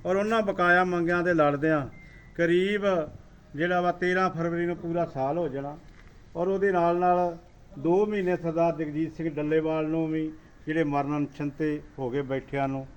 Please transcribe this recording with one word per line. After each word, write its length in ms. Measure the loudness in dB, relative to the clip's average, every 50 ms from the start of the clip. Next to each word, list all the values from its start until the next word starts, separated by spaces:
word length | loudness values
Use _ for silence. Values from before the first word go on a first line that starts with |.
| -4
ਔਰ 100 | -2 0
ਉਹਨਾਂ 260 | 0 0 0 0 0 0
ਬਕਾਇਆ 420 | 0 0 2 4 6 6 6 4
ਮੰਗਾਂ 380 | 2 2 0 0 2 2 2 2
ਦੇ 120 | 2 4
ਲੜਦਿਆਂ 520 | 4 4 4 4 2 2 2 2 0 0 -4 -12 -16 -20 -20 -20 -20 -20 -12 -4
ਕਰੀਬ 460 | 0 2 4 4 4 2 2 0 0 0 2 0 0 -2 -4 -8 -16 -20 -20 -20 -20 -20 -12 -6
ਜਿਹੜਾ 260 | -2 -2 0 0 2
ਵਾ 120 | 2 0 0
ਤੇਰਾਂ 380 | 0 0 0 2 2 2 0
ਫਰਵਰੀ 360 | 0 -2 -4 -2 -2 -2 -2
ਨੂੰ 100 | -2 -4
ਪੂਰਾ 280 | -4 -4 -4 -2 -2 -2
ਸਾਲ 340 | -2 -2 -4 -2 -2 0 -2
ਹੋ 100 | -2 -4
ਜਾਣਾ। 280 | -4 -6 -8 -8 -10 -14 -16 -20 -20 -20 -20 -20 -20 -20 -20 -12 -6
ਔਰ 120 | -4 -2 -2
ਉਹਦੇ 240 | 0 0 0 2 2
ਨਾਲ 240 | 4 4 4 4
ਨਾਲ 400 | 4 4 4 4 4 4 0 -2 -6 -14 -20 -20 -20 -20 -20 -12 -4
ਦੋ 280 | 0 2 2 4 2
ਮਹੀਨੇ 300 | 2 0 -2 0 0 0
ਸਰਦਾਰ 400 | 0 -2 -2 0 2 2 2 0
ਜਗਜੀਤ 400 | -2 -4 -4 -4 -4 -4 -4 -4
ਸਿੰਘ 140 | -6 -6 -6
ਡੱਲੇਵਾਲ 580 | -4 -4 -2 0 2 2 2 2 0 -2 -2 -2
ਨੂੰ 200 | -2 -2 -2 -2
ਵੀ 240 | -2 -2 -4 -4 -8 -12 -20 -20 -20 -14 -8
ਜਿਹੜੇ 180 | -4 0 0 0
ਮਰਨ 320 | 0 0 -2 -2 -2 -2
ਅਨਸ਼ਨ 320 | -2 -2 -4 -4 -6 -8 -6
'ਤੇ 340 | -4 -4 -4 -2 -4 -4 -8 -12 -10 -8
ਹੋ 120 | -6 -4
ਗਏ 120 | -4 -4 -4
ਬੈਠਿਆਂ 460 | -2 -4 -6 -6 -6 -4 -4 -2 -2
ਨੂੰ 180 | -4 -6 -8 -12 -16